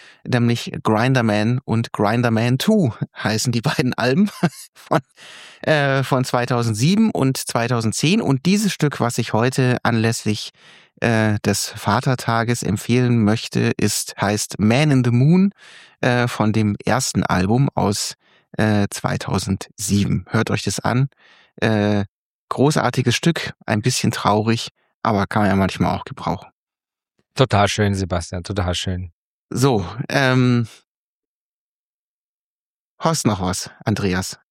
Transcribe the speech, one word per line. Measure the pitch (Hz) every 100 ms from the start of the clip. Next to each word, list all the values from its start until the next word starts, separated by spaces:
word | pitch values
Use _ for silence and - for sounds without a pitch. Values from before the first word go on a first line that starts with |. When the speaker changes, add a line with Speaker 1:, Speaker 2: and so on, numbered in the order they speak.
| - - -
Speaker 1:
nämlich | 120 117 117 - -
Grinderman | - 107 123 131 113 104 107 123 -
und | 113 113
Grinderman | - 101 117 120 110 120 131
two | - 214 135 - - -
heißen | 104 110 123
die | 117
beiden | 151 - 127
Alben | - 123 143 202 - 170 -
<laughs> | -
von, | - - 147 - _ - - - -
äh, | - 151 139 135
von | 131 131 127
zweitausendsieben | 127 120 120 113 107 143 208 220
und | - 135 131
zweitausendzehn. | - 120 117 120 110 - 147 220
Und | - 135 175
dieses | 208 208
Stück, | - 147 -
was | 117 -
ich | 117
heute | 107 127 127 123 123
anlässlich, | - 117 113 113 110 104 - - - - _ _
äh, | 123 113 110 104
des | 104 98 - 113
Vatertages | - 110 139 123 - 113 113 120
empfehlen | - 101 - 123 123 120
möchte, | 104 110 - 120 117 -
ist, | 104 - - -
heißt | 101 104 - -
Man | 107 123 156
in | 131
the | 123
Moon, | 120 143 180 196 - - - - _
äh, | 127 123 120
von | - 107
dem | 107 107 101 -
ersten | 117 - -
Album | - 92 92 120 139 -
aus, | 95 104 - - _ _ _ -
äh, | 107 104 101
zweitausendsieben. | - - - - 98 98 95 - - - 101 98 101 92
Hört | 110 110
euch | 107
das | - -
an. | - 120 135 - _ _ _ -
Äh, | 110 107 104 104 98 _ _ _ _
großartiges | - 139 151 120 123 120 -
Stück, | 170 165 - - -
ein | 107
bisschen | 127 - -
traurig, | - - 107 110 113 - - _ _
aber | 113 101 98
kann | 110
man | 104
ja | 98
manchmal | 95 - 139 92
auch | -
gebrauchen. | - - 92 - _ _ _ _ _ _ _ _ -
Speaker 2:
Total | 123 101 101
schön, | - 101 98
Sebastian, | 90 87 - 92
total | 85 101 90 87
schön. | - 90 90 - _ _ _
Speaker 1:
So, | 95 135 110 87 107 -
ähm, | 139 131 127 123 120 113 - _ _ _ _ _ _ _ _ _ _ _ _ _ _ _ _ _ _ _ _ _ -
hast | 165 160 120
noch | 98
was, | 90 - - -
Andreas? | - 101 98 90 - - _